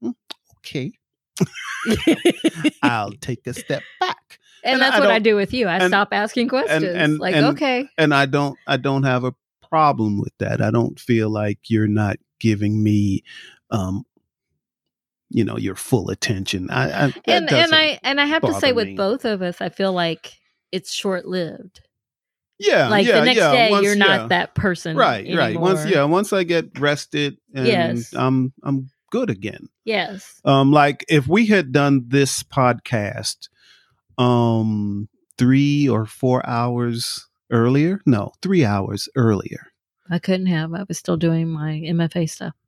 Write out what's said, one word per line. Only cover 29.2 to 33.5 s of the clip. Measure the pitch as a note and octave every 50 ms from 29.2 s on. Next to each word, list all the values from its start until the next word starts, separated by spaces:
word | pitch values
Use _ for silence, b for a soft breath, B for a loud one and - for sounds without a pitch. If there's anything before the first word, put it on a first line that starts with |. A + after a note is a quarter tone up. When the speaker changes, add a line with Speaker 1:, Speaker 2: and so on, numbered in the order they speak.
| C4 G3
Speaker 1:
again. | A2 F#2 G#2+ G2+ - - - - _ _ -
Speaker 2:
Yes. | A3 G#3+ G3 E3+ - G3 F#3+ - - - _ -
Speaker 1:
Um, | C#3+ C#3 C3+ C#3 C#3
like, | D3 D3+ C#3+ D3 C#3+ - - -
if | E3 D3 B2+
we | C#3+ F3 A3 A#3
had | G#3 G#3+ F#3+ D3+ C3
done | C#3+ C#3+ C#3+ C#3+ C#3+ C3+ A#2+ A#2+
this | C3+ C#3 C3+ C3 - - -
podcast, | _ - C#3 B2+ B2 A#2 A#2 - - B2 G#2+ G#2 G2 - A2 G#2 - - _ - -